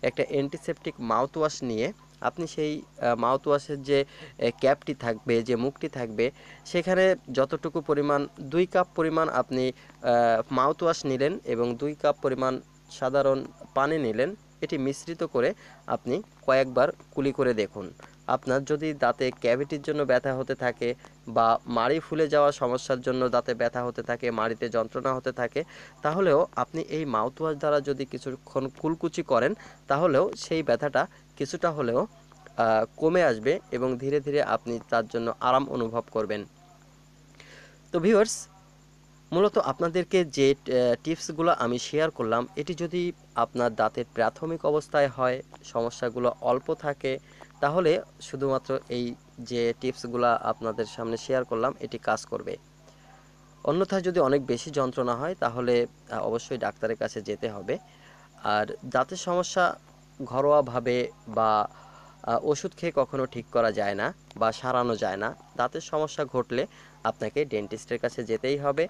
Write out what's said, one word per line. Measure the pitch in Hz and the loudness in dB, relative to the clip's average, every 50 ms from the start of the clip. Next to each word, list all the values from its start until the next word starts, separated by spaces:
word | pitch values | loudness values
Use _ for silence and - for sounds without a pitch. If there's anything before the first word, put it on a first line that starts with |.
একটা | - 127 - - 135 - | -4 -4 -2 -2 -4 -2
অ্যান্টিসেপটিক | 160 139 139 139 - 156 - - 160 - - 165 - - | 0 -2 -2 -2 -6 -8 -8 -8 -8 -8 -8 -10 -10 -8
মাউথওয়াশ | 120 113 113 113 131 139 - 165 156 151 - - 139 | -2 0 0 0 0 0 -2 -2 -2 -2 -2 -4 -6
নিয়ে | 123 113 107 120 170 214 - - - - - | -4 -2 -2 -2 -4 -4 -8 -18 -20 -14 -4
আপনি | - 123 - - 170 156 | -4 -4 -4 -4 -10 -8
সেই, | - - 151 151 151 143 | -4 -4 -4 -2 -4 -6
আহ, | - - - - - 120 120 | -10 -14 -10 -2 0 0 0
মাউথওয়াশের | 113 113 120 131 135 - 147 143 143 - - 147 139 131 | 2 2 0 0 0 2 0 0 0 0 -4 -10 -8 -2
যে, | 139 143 139 139 | 0 2 2 2
আহ, | - - - 156 143 - - - 120 - - | 0 -6 -20 -20 -18 -8 -2 -2 -2 0 2
ক্যাপটি | - 131 143 143 - - 139 | 2 2 2 2 0 -8 -6
থাকবে, | - - 117 113 110 - - 117 117 113 | -4 -2 -4 -4 -4 0 0 0 0 2
যে | 123 123 | 0 0
মুখটি | 113 120 139 139 - - 151 | 0 0 -2 -4 -4 -10 -8
থাকবে, | - 131 123 113 107 107 117 131 - - - - - - - | -6 -6 -8 -6 -2 0 0 0 -2 -6 -20 -20 -20 -20 -14
সেখানে | - - 175 165 185 185 185 190 190 180 - - - | -4 -4 -2 0 2 2 4 4 4 4 2 -2 -6
যতটুকু | 127 131 131 135 165 151 - 165 - 170 | 0 0 0 0 0 -4 -6 -4 -4 -4
পরিমাণ, | 147 - 147 143 147 147 147 147 143 143 - - | 0 0 0 2 2 2 2 0 0 -2 -8 -14
দুই | 151 135 143 170 185 | -10 -2 0 0 0
কাপ | 180 - 185 180 - - | 2 2 0 0 0 0
পরিমাণ | - 160 160 160 160 160 151 | -2 0 0 2 2 0 2
আপনি, | - 123 127 - 127 127 127 127 | 2 0 0 0 0 -2 0 -2
আহ, | 123 - - - - - - 127 120 120 120 117 113 113 117 - | -2 -6 -14 -20 -16 -6 0 2 4 4 4 4 4 2 0 0
মাউথওয়াশ | 135 127 127 139 - - 180 165 165 - - | 0 2 2 2 2 0 0 0 0 0 -2
নিলেন | 143 131 123 139 156 190 220 - | -4 0 0 0 0 0 -2 -4
এবং | - 123 113 120 120 120 | -4 -2 0 0 -2 -2
দুই | 117 139 147 151 | -4 -4 -6 -6
কাপ | 147 - 147 143 - | 0 0 0 0 2
পরিমাণ | - 139 131 131 131 131 127 - - - - - _ - | 0 -2 0 0 0 -2 -2 -4 -8 -14 -20 -20 _ -18
সাধারণ | - - 135 131 135 143 135 135 135 135 - - - - - - - | -10 -4 -2 0 2 4 4 4 2 2 -2 -8 -14 -18 -14 -4 0
পানি | 135 139 147 160 156 | 0 2 2 2 0
নিলেন, | 139 113 107 113 131 175 208 - - - _ - | 0 0 0 0 0 -2 -2 -8 -16 -20 _ -10
এটি | - - 170 143 | -8 -6 -4 -2
মিশ্রিত | 131 135 139 - - - 165 - 170 | -2 -2 -4 -6 -8 -12 -8 -6 -6
করে | 156 - 127 120 160 214 - - - - - - - | -2 0 0 0 0 0 -4 -12 -20 -20 -16 -6 -4
আপনি | 117 120 - 123 127 185 220 - _ - - | -4 -4 -2 -4 -4 -4 -4 -8 _ -8 0
কয়েকবার | - 131 135 135 131 123 123 131 165 - - - _ | 2 4 4 4 2 2 2 2 2 0 -4 -14 _
কুলি | - - 135 139 | -6 -2 -2 -2
করে | 127 - 135 123 120 | 0 2 2 2 2
দেখুন। | 110 104 - - 104 92 85 - - - - - - - - | 2 0 -2 -4 -10 -12 -12 -14 -16 -20 -20 -20 -12 -4 -2
আপনার | 127 127 - 131 127 139 139 | -2 -2 0 0 0 0 0
যদি | 135 151 147 156 156 151 | -2 -4 -2 -2 -4 -2
দাঁতে | 139 127 120 120 - 135 127 | 0 2 0 2 2 0 -2
ক্যাভিটির | 123 - - 120 120 131 143 143 160 143 | -2 0 2 2 2 2 0 -4 -4 -6
জন্য | 143 - 151 147 143 | -4 -4 -2 -2 2
ব্যথা | 131 127 127 - 135 131 | 4 2 2 2 0 -2
হতে | 131 131 - 135 | -2 -2 -4 -4
থাকে | - 135 123 117 - 120 120 123 - - - - - - 120 | -2 -2 -4 -2 -2 -4 -4 -4 -6 -10 -20 -20 -20 -12 -4
বা | 113 117 117 113 117 - - | 2 4 4 4 4 2 0
মাড়ি | 120 120 117 113 127 147 165 | -2 0 0 2 2 2 0
ফুলে | - - 160 156 160 143 | -2 -4 0 0 0 2
যাওয়া | 147 147 147 143 | 4 4 4 4
সমস্যার | 147 - 143 120 123 127 - - 135 127 | 2 0 -2 0 -2 -2 -2 -2 -4 -2
জন্য | 123 131 127 127 127 123 | 0 -2 0 0 0 2
দাঁতে | 123 123 - - 120 | 2 0 0 0 -2
ব্যথা | 113 120 120 - 123 123 | 0 0 -2 -2 -2 -4
হতে | 120 120 - 117 | -4 -6 -6 -6
থাকে, | 120 120 120 - 120 | -6 -6 -4 -2 -4
মাড়িতে | 117 110 107 113 113 - 123 117 | -2 0 0 -2 -2 -4 -4 -2
যন্ত্রণা | 104 117 110 113 - 131 127 135 131 | -2 -2 -2 -2 -4 -4 -2 -2 -2
হতে | 131 - 131 | -2 -4 -6
থাকে, | 123 - 123 117 - 139 165 - - - - - - - | -4 -4 -4 -4 -2 -4 -6 -6 -10 -20 -20 -20 -14 -4
তাহলেও | - 147 160 185 196 175 139 151 180 - - | -4 -2 0 2 2 4 4 4 4 2 0
আপনি | - 123 - - 160 | -4 -4 -4 -4 -8
এই | - - - 156 160 | -6 -6 -6 -6 -4
মাউথওয়াশ | 143 117 107 107 127 135 - 160 160 156 143 | -2 0 0 0 -2 -4 -4 -4 -4 -4 -2
দ্বারা | 156 151 147 147 | 0 2 2 2
যদি | 139 143 139 131 135 | 0 0 -4 -4 -4
কিছুক্ষণ | - - 127 - 135 127 - - - - 139 131 135 | -8 -8 -10 -8 -8 -10 -10 -12 -6 -4 -4 -4 -4
কুলকুচি | - - - 156 165 160 - 170 - - 156 | -8 -4 -4 -4 -2 -2 -4 -4 -4 -4 -2
করেন, | - 135 113 117 151 214 - - - - - - - | 2 2 4 4 2 0 -2 -10 -20 -20 -14 -2 0
তাহলেও | 139 147 170 175 139 135 180 208 - | 0 4 4 4 6 6 4 2 0
সেই | - - - 165 160 151 | -6 -6 -2 -2 -2 0
ব্যথাটা | - - 117 147 147 - 127 156 - - - - _ - - | 0 0 0 0 0 0 0 0 -2 -4 -20 -20 _ -8 -8
কিছুটা | 139 143 - 160 - 170 | -6 -6 -4 -2 -2 -2
হলেও, | 156 151 131 120 117 131 | 0 0 -2 0 0 0
আহ, | 196 226 - - - - - - - - - - 117 113 110 110 113 - - - | 0 -2 -6 -18 -20 -20 -20 -20 -20 -12 -2 0 2 4 4 4 2 0 -4 0
কমে | 156 160 175 180 170 | 2 4 4 6 4
আসবে | 143 117 110 107 131 165 196 - - | 4 2 2 2 0 0 0 -2 -6
এবং | - 120 127 131 127 120 | -4 -2 -2 -2 -2 -2
ধীরে | 135 139 143 147 | -2 -2 -2 -2
ধীরে | 135 143 139 147 - | 0 0 0 0 2
আপনি | 101 107 117 - 120 120 113 - - | 2 0 -2 -2 -4 -6 -6 -4 0
তার | 117 117 110 107 | 0 0 0 0
জন্য | - 120 117 117 - - | -4 -4 -2 -2 -4 -2
আরাম | - 127 127 131 139 123 | 0 4 4 4 2 0
অনুভব | 139 127 117 113 113 117 - - | -2 -4 -4 -2 -2 -4 -6 -4
করবেন। | - 113 107 98 107 104 101 - _ - - - - - - - _ - - - - - - - - - - - - - - - - - - - | -2 -2 -2 -2 -4 -6 -6 -10 _ -20 -20 -20 -20 -20 -20 -20 _ -20 -20 -20 -20 -20 -20 -20 -20 -20 -20 -20 -20 -20 -20 -20 -20 -20 -16 -6
তো | - 175 | -4 0
ভিউয়ার্স, | 165 208 226 202 220 226 - - - - - - - - - - - - - - _ - - - - - | 4 6 6 6 6 4 0 -8 -10 -16 -20 -20 -20 -20 -20 -20 -20 -20 -20 -20 _ -20 -20 -20 -10 -2
মূলত | 156 170 202 208 - 214 | 2 4 4 4 4 2
আপনাদেরকে | - 131 131 - 170 165 160 180 170 - - 185 175 | 2 2 0 0 0 0 0 0 -2 2 2 2 2
যে, | 147 135 139 139 135 139 - | 2 2 4 4 4 4 2
আহ, | - - 131 123 123 120 120 - - | 0 0 2 4 4 4 2 2 0
টিপসগুলো | 156 165 - - - 160 151 165 170 | -4 -4 -4 -4 -8 -2 0 2 2
আমি | 160 - 123 117 123 123 | 4 4 2 0 0 -2
শেয়ার | - - - 151 156 160 | -4 -2 0 0 0 0
করলাম, | - - 120 110 113 117 123 - - | 0 -2 -2 0 0 0 0 -2 -6
এটি | - 147 - 175 | -8 -6 -6 -6
যদি | 147 170 160 175 180 175 175 175 - - - - | -6 -6 -4 -4 -2 -4 -4 -6 -8 -14 -8 -2
আপনার | 117 117 - - 120 120 120 110 | -2 -2 0 0 0 0 0 2
দাঁতের | 107 113 110 - 127 120 - - | 2 0 0 0 -2 -8 -6 -2
প্রাথমিক | 113 113 110 - - 160 160 165 160 - | 0 0 0 0 -4 -8 -6 -6 -2 -2
অবস্থায় | 151 147 156 147 - - 151 143 135 | 0 0 0 -2 0 2 2 2 2
হয়, | 123 135 131 127 127 131 - - - - - | 2 0 0 0 0 -2 -6 -14 -18 -20 -16
সমস্যাগুলো | - - 117 117 120 - - 131 123 113 127 123 123 - - | -6 -4 -2 -2 -2 -2 -4 -4 -4 -2 0 0 0 0 0
অল্প | - 123 123 131 - - 160 | 0 2 2 2 0 -2 -6
থাকে, | - - 147 143 - - 135 131 135 - - - - - - - - | -4 -2 -6 -6 -2 -2 -4 -4 -4 -8 -16 -20 -20 -20 -16 -6 0
তাহলে | 143 143 156 185 180 156 165 - - - - - | 0 2 2 4 4 4 4 2 0 -6 -16 -20
শুধুমাত্র | - - - 135 139 135 131 131 - - 131 135 - - | -18 -10 -6 -2 0 0 0 0 -2 -2 -4 -4 -4 -4
এই | 120 123 123 120 123 - - - - - | -4 -4 -4 -4 -6 -10 -16 -20 -18 -16
যে | 120 117 123 120 117 117 117 - | -10 -6 -2 0 0 0 0 0
টিপসগুলো | - 127 123 - - 120 120 123 123 120 | -2 -4 -4 -4 -6 -4 0 2 4 4
আপনাদের | 117 - - 113 110 - 113 113 107 113 113 | 4 4 2 -2 -2 -2 -2 -4 -2 -2 -4
সামনে | 107 - - 113 113 113 110 | -4 -4 -8 -4 -4 -4 -4
শেয়ার | - - 131 131 123 | -2 0 0 0 0
করলাম, | - 120 113 117 131 151 - | 0 -2 -2 -2 -2 -2 -4
এটি | - 110 - 113 | -10 -10 -10 -6
কাজ | - - 110 - - | -2 -2 -2 -2 -2
করবে। | - 110 101 98 92 92 - - - - - - - - - - - - - - - - - - - - - - | -6 -8 -8 -6 -8 -10 -10 -12 -20 -20 -20 -20 -20 -20 -20 -20 -20 -20 -20 -20 -20 -20 -20 -20 -20 -18 -6 -2
অন্যথায় | - 147 180 196 - 196 190 | 0 0 0 0 0 0 -2
যদি | 170 185 175 180 | -2 0 2 4
অনেক | 147 131 139 147 131 | 4 4 4 2 2
বেশি | 127 120 117 - 165 | 0 -4 -4 -4 -6
যন্ত্রণা | 147 143 131 127 123 135 127 123 120 | -2 -2 -2 -2 0 -2 -2 0 0
হয়, | 117 139 165 185 | -2 -2 -6 -4
তাহলে, | - - 120 117 123 123 123 120 120 120 117 - - - - | -2 -2 -2 -2 -2 0 2 2 2 2 0 -4 -16 -16 -8
আহ, | 117 107 | -6 -4
অবশ্যই | 104 110 110 117 - - 135 120 | -2 -2 -2 -4 -4 -4 -6 -4
ডাক্তারের | 113 104 - - - 110 113 - | -4 -4 -4 -2 -4 -4 -2 -2
কাছে | 110 110 - 117 | -4 -6 -6 -6
যেতে | 98 107 104 - - 113 | -6 -6 -6 -4 -4 -6
হবে। | 104 101 92 98 139 196 - - - - - - - - - - - - - | -6 -6 -6 -4 -6 -6 -6 -14 -20 -20 -20 -20 -20 -20 -20 -20 -18 -6 -2
আর | 104 104 107 107 107 - - - | 0 2 2 0 -2 -4 -12 -10
দাঁতের | 127 - 127 131 - 185 180 | -2 0 0 0 0 -4 -8
সমস্যা | - 180 175 180 180 - - 185 175 170 - - - - - - - - - - 131 | -4 -2 0 0 0 0 2 2 2 2 0 -4 -12 -20 -20 -20 -20 -20 -14 -14 -10
ঘরোয়াভাবে | 113 120 131 139 147 147 147 139 123 117 123 117 123 123 123 123 - - - - 117 | -6 -2 0 4 6 6 6 4 2 0 -2 0 0 0 0 0 -2 -6 -12 -14 -6
বা, | 110 113 110 110 107 107 104 - - - - - - - - - - - - | -2 2 2 4 4 4 2 0 -4 -16 -20 -20 -20 -20 -20 -20 -20 -10 -4
আহ, | - 117 117 - | 0 0 0 2
ওষুধ | - 147 - - 185 - - | 0 -2 0 -2 -8 -8 -6
খেয়ে | - 170 - | -6 -2 0
কখনো | 143 131 - - 135 131 | 0 0 0 0 -4 -4
ঠিক | 127 - 120 117 - | -4 -6 -10 -10 -2
করা | - 123 113 113 | 0 2 2 2
যায় | 101 104 101 101 101 | 2 0 -2 -2 -2
না | 98 107 143 190 - - - - - | -2 -2 -4 -4 -8 -20 -14 -4 0
বা | 113 113 | 0 0
সারানো | 113 - 131 127 127 123 123 120 113 | 0 0 -4 0 0 2 2 0 0
যায় | 101 107 98 95 98 | 0 -2 -2 -2 -2
না। | 107 120 151 - - - - | -4 -6 -6 -8 -18 -14 -4
দাঁতের | - 120 131 - 165 | -2 -2 -2 -2 -6
সমস্যা | - - - 151 156 147 - - 151 | -10 -4 -4 -4 -4 -4 -4 -6 -6
ঘটলে | 123 - 127 120 - 120 123 156 - - - - - - - - | -4 -2 -4 -4 -2 -2 -4 -4 -4 -6 -20 -20 -20 -16 -6 -4
আপনাকে | 113 - - 117 107 - 143 151 | -4 -4 -2 -6 -4 -2 -2 -2
ডেন্টিস্টের | 139 110 107 104 98 110 110 - - 123 117 | 0 -2 -4 -4 -4 -8 -10 -8 -8 -8 -4
কাছে | - 123 - - 120 | -4 -4 -4 -4 -4
যেতেই | 107 113 110 - 131 143 143 | -4 -2 -2 0 -2 -2 0
হবে | 143 143 139 151 165 | 0 -2 0 0 -2